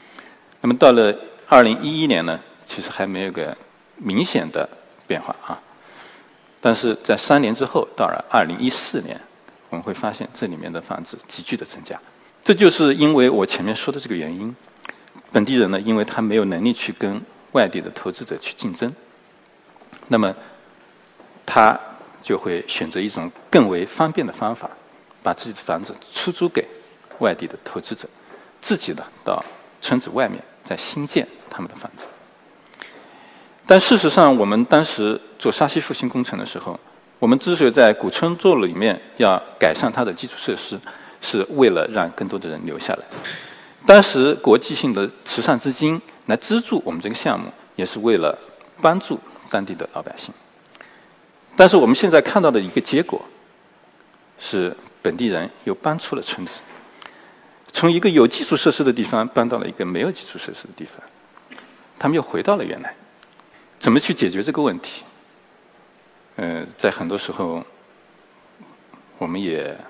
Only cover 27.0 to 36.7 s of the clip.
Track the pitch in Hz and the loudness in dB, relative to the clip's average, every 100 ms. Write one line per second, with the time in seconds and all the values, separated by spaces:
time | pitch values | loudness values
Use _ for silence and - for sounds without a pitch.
27 | - - 110 87 85 - - - - 110 | -20 -4 -4 -2 -8 -14 -14 -12 -12 -14
28 | - _ - - - _ - 214 - 160 | -16 _ -20 -20 -20 _ -6 -4 -4 -10
29 | - - - - - - - _ - 123 | -12 -12 -6 -6 -6 -16 -20 _ -4 -2
30 | - 98 117 95 - _ - 87 - 151 | -2 -4 -4 -4 -16 _ -12 -10 -8 -8
31 | 147 - - - - - 87 - - - | -4 -4 -4 -10 -18 -14 -14 -14 -18 -18
32 | - - - _ _ _ _ - - - | -20 -20 -20 _ _ _ _ -20 -20 -20
33 | - - - - - _ - 190 - 233 | -20 -20 -20 -20 -20 _ 6 6 6 4
34 | 156 185 151 127 101 107 120 151 156 - | 4 6 6 6 2 2 4 4 2 -2
35 | 107 110 - - - - 147 165 - 143 | -2 -2 -8 -6 -2 0 0 -2 -6 -6
36 | 123 127 120 98 107 - - | -6 -4 -4 -6 -10 -12 -12